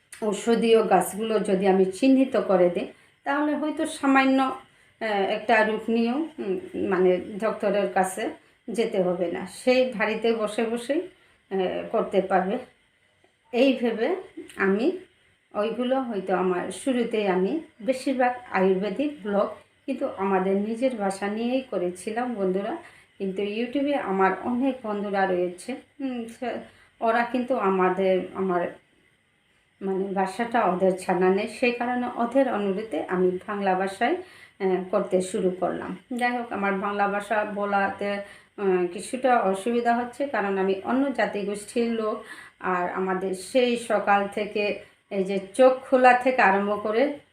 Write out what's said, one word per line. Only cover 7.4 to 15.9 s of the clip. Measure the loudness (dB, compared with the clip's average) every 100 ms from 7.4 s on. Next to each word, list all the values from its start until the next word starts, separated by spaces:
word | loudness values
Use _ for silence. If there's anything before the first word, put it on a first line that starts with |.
| -4 0 0 0 0
কাছে | 2 0 0 -6 -8 _ _ -8
যেতে | -2 0 0
হবে | 0 0 -2
না, | -4 -10 -4
সেই | 2 4 2
বাড়িতে | 0 -2 0 0
বসে | 0 -2 -2
বসেই, | -2 -4 -2 -4 -4 -10 _ _ -6
এ, | -2 -2 -2 -4
করতে | -2 0 0
পারবে। | 2 2 0 -4 -6 _ _ _ _ _ _ _ _
এই | 2 2
ভেবে | 2 0 -2 -2 -2 -6 -16 -14 -2
আমি | 0 2 0 -2 -8 _ _ _ _
ওইগুলো | -4 -4 -2 -2